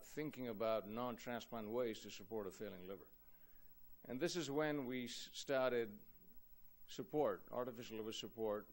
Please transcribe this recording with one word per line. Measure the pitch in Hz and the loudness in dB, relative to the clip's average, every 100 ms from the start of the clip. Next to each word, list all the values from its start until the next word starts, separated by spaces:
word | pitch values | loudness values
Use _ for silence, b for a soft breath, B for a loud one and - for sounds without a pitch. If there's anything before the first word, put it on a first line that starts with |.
| - | -4
thinking | - 151 127 123 | -4 -4 -2 -4
about | 101 113 110 101 | 2 4 4 2
non-transplant | 110 123 113 - 117 - 117 107 | -2 -2 -2 -2 -4 -4 -6 -2
ways | 120 120 107 | 2 2 0
to | 104 | -6
support | - 101 113 98 | -10 -4 -2 -2
a | |
failing | - 104 95 92 | -4 -6 -6 -8
liver. | 98 - - B B B B B B - - - | -10 -12 -20 B B B B B B -16 -14 -6
And | 127 | 0
this | 165 175 | 2 2
is | 139 | 2
when | 139 151 147 123 | 4 4 4 0
we | 127 120 | -2 -2
s-, | - - | -4 -6
started | - - 131 127 120 113 104 - - - - - - - - - | -6 2 6 8 6 4 -2 -14 -18 -16 -16 -16 -16 -16 -14 -10
support, | - 123 151 127 90 - | -6 0 6 6 4 0
artificial | 113 123 117 110 110 | -2 0 -2 -6 -4
liver | 110 | -2
support | 107 107 113 110 104 - | -2 -4 0 2 2 -2